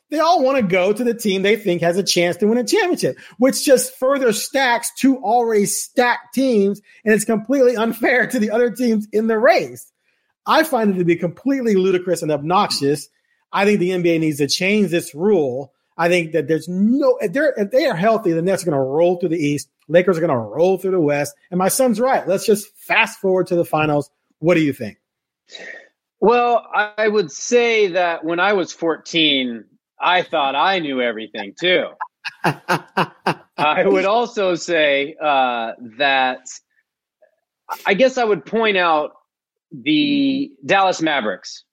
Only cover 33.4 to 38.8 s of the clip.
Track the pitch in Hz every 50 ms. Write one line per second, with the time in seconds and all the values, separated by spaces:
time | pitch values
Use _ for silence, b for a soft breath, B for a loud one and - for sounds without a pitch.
33.4 | - _ _ - - 151 151 185 170 196 196 190 185 196 214 240 240 - - 214
34.4 | 196 185 170 156 - - 170 156 151 143 139 139 139 151 160 - 156 151 139 131
35.4 | 127 123 120 117 113 113 - - 123 113 110 123 143 139 135 135 131 127 127 131
36.4 | - - - - - _ _ _ _ _ _ _ _ _ _ _ _ _ _ _
37.4 | _ _ _ _ _ - - - - 180 202 185 262 262 262 247 233 214 202 156
38.4 | - - 202 226 226 214 196 185